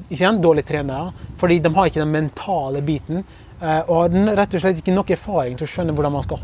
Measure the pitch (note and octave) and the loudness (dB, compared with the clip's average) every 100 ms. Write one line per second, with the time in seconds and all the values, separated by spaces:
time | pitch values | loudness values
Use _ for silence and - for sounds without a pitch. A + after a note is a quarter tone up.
0 | - D#3+ F#3 A3 E3 D3+ - D3+ C#3 C3 | -6 0 2 4 4 4 2 -4 -4 -6
1 | F3+ - - - F3+ F3 D#3+ E3+ F3 D#3 | -6 -10 -14 -2 2 4 4 4 2 2
2 | D3+ D#3 D3+ - - E3+ C3+ C#3+ C#3+ D3 | 0 0 -2 -6 -4 -4 -2 -4 -2 -4
3 | - F3 - - - - E3 D#3+ D#3+ E3+ | -4 -6 -8 -16 -20 -8 -2 0 2 2
4 | E3+ F#3 G#3 G3+ G3+ F3+ F#3+ E3 F#3 F#3 | 4 4 2 2 0 0 0 0 0 0
5 | G3 E3+ - F3 B2 B2 D3+ - E3 D3 | 0 -2 -2 -2 -2 -4 -6 -4 -2 0
6 | C#3+ C#3+ - D3+ | 0 -2 -4 -6